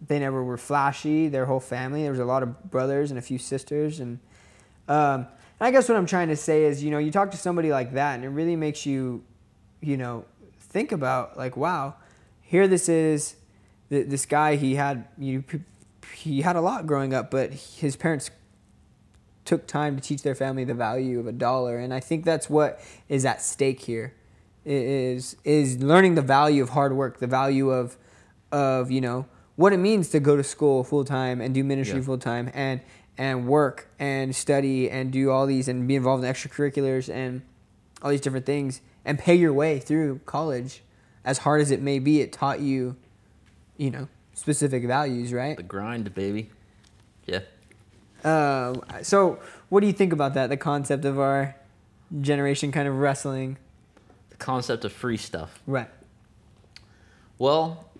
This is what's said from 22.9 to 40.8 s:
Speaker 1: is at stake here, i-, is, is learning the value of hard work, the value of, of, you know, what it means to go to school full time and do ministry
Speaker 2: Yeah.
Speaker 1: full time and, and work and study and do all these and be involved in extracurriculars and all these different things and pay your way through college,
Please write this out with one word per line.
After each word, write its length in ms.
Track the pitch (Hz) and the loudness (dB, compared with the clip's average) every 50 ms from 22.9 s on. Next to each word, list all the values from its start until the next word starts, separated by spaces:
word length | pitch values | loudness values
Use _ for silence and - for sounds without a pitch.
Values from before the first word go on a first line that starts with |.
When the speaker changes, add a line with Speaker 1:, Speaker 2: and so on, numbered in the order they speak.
| - - _ - | -20 -16 _ -2
Speaker 1:
is 160 | 143 135 131 | 0 0 0
at 160 | 127 110 - | 0 -2 -2
stake 400 | - - - - 139 135 135 - | -4 -6 -2 0 0 0 0 -2
here, 320 | - - 117 113 110 131 - _ _ _ _ _ _ _ _ _ - | -4 -6 -6 -6 -6 -8 -12 _ _ _ _ _ _ _ _ _ -6
i-, 20 | 151 | -2
is, 680 | 139 135 117 131 139 135 127 127 123 127 127 - - - - | -2 -2 0 0 0 0 0 -2 -2 -4 -6 -10 -14 -6 0
is 340 | 147 151 151 143 131 127 123 | 4 4 4 4 4 2 0
learning 340 | 135 143 160 185 190 185 170 | 4 6 8 8 8 8 6
the 60 | 156 | 4
value 400 | 135 131 135 139 151 151 147 139 | 4 4 4 6 6 6 4 4
of 80 | 127 120 | 2 2
hard 220 | 127 147 143 139 131 | 0 0 2 2 2
work, 240 | 135 135 120 - - | 0 -2 -2 -4 -4
the 60 | 127 | -4
value 440 | 123 131 127 135 139 139 135 135 135 | -2 0 0 2 2 2 2 2 2
of, 260 | 131 127 123 117 - - _ _ _ - _ _ _ _ _ - | 2 0 -2 -4 -8 -16 _ _ _ -20 _ _ _ _ _ -4
of, 380 | 147 143 139 135 131 127 123 131 | -2 0 2 2 2 0 0 -2
you 100 | 127 131 | -2 -2
know, 240 | 127 120 123 127 135 - - - - _ - | -2 -2 -4 -4 -6 -10 -14 -20 -20 _ 2
what 160 | - 175 202 | 6 6 6
it 60 | 202 180 | 6 6
means 300 | 185 208 220 202 160 - | 4 4 4 2 2 2
to 100 | - 151 | 2 2
go 160 | 135 147 147 | 6 6 4
to 60 | 143 135 | 4 2
school 400 | - - - 151 143 135 131 123 | -2 -2 2 4 4 4 4 2
full 200 | - 151 143 131 | 0 0 -2 0
time 360 | 131 139 131 131 127 127 123 | 0 -2 -2 -2 -2 -2 -4
and 140 | 113 131 131 | -2 -2 0
do 80 | 135 135 | 0 0
ministry 360 | 139 139 135 131 104 - 135 | 0 0 -2 -2 -2 -2 -4
Speaker 2:
Yeah. 40 | 127 | -2
Speaker 1:
full 140 | 135 131 127 | -4 -4 -4
time 320 | - 120 117 120 123 131 | -4 -4 -4 -4 -4 -6
and, 280 | - 135 135 135 127 131 - - - - _ _ - | -6 -4 -4 -4 -4 -6 -8 -14 -20 -20 _ _ -8
and 300 | - 131 135 131 127 123 | -6 -4 -2 -2 -2 0
work 420 | 123 143 151 147 131 131 - - - _ - | 2 4 4 4 2 0 -6 -16 -16 _ -6
and 340 | 143 139 135 135 135 131 131 | -4 -2 -2 -2 -2 -4 -4
study 560 | - - - 143 139 139 135 135 131 127 - | -4 0 2 2 2 2 2 0 0 0 -2
and 220 | - 131 131 131 | -2 -4 -4 -2
do 180 | 131 131 135 135 | 0 0 2 2
all 160 | 131 131 139 | 4 4 2
these 220 | 139 135 131 127 131 | 2 2 0 0 0
and 180 | 127 127 123 | -2 -2 0
be 80 | 127 139 | 0 2
involved 300 | 135 123 127 135 127 127 | 2 4 2 2 2 0
in 80 | 127 | -2
extracurriculars 760 | 135 - - 147 - - 147 143 - 143 139 131 131 131 127 - | -4 -4 -8 -8 -4 -2 -2 -2 0 0 0 0 0 -2 -2 -4
and 300 | 82 127 131 127 127 127 - - _ _ _ _ _ _ _ _ - - | -6 -6 -6 -6 -8 -10 -12 -16 _ _ _ _ _ _ _ _ -16 -6
all 80 | - 143 | -2 0
these 100 | 143 135 | 0 0
different 240 | 139 139 131 131 127 | 0 -2 -4 -4 -2
things 340 | 139 143 147 139 131 131 - _ - _ _ - | -2 -2 0 -2 -4 -6 -8 _ -20 _ _ -6
and 140 | 135 147 135 | -4 -4 0
pay 160 | - 175 175 | 4 6 8
your 160 | 180 170 156 | 8 8 6
way 260 | 135 139 151 160 151 131 | 4 4 2 2 0 -2
through 400 | - - 151 160 156 143 131 151 - | -2 0 0 2 2 0 -2 -6 -8
college, 560 | - - 147 160 156 131 123 127 135 - - | -6 -4 -4 -2 -2 -4 -4 -6 -8 -12 -16